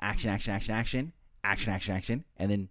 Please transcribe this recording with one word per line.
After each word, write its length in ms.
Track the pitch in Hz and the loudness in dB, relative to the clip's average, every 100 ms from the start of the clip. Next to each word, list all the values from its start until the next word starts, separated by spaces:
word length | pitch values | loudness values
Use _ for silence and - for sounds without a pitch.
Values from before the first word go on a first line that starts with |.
action, 300 | 101 101 113 | -2 0 2
action, 220 | 98 110 | 0 0
action, 220 | 98 - | -2 0
action, 380 | 110 113 127 156 - - - | 0 0 -2 -4 -8 -20 -4
action, 280 | 101 101 110 | 0 2 2
action, 220 | 95 - | 0 0
action, 300 | 95 - 120 - - | -2 0 -2 -4 -2
and 140 | 95 | 0
then, 180 | 104 92 | 2 -2